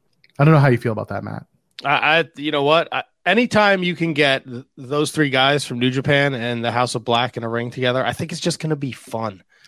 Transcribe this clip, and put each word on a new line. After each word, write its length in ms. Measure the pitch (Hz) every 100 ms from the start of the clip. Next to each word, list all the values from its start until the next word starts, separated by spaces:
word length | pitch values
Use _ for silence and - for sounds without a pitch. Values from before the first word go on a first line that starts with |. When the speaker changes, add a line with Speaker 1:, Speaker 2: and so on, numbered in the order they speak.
| _ _ _ -
Speaker 1:
I 60 |
don't 100 | 147
know 60 | 160
how 100 | 139
you 80 | 120
feel 140 | 120
about 180 | 107 104
that, 140 | 101
Matt. 220 | 107 107 - _ _ -
Speaker 2:
I, 360 | 139 143 127 160
I, 100 | 160 -
you 140 | 147
know 120 | 147
what? 240 | 143 160 160
I, 120 | 131 - _ -
anytime 580 | 202 247 214 208 196
you 120 | 180 156
can 180 | 165
get 320 | 147 147 135 -
th-, 200 | 120 - -
those 340 | 127 147 147
three 180 | - 147
guys 360 | 131 135 147 -
from 140 | 123
New 120 | 127
Japan 420 | 131 139 143 143
and 300 | 131 120 120
the 80 | 117
House 240 | 117 127 123
of 80 |
Black 340 | 113 117 123 -
in 60 |
a 60 | 113
ring 200 | 117 120
together, 320 | 120 127 127 123
I 80 |
think 180 | - 165
it's 100 | 170
just 180 | 170 160
gonna 160 | 156 147
be 160 | 139
fun. 520 | 110 - 113 110 95 _ _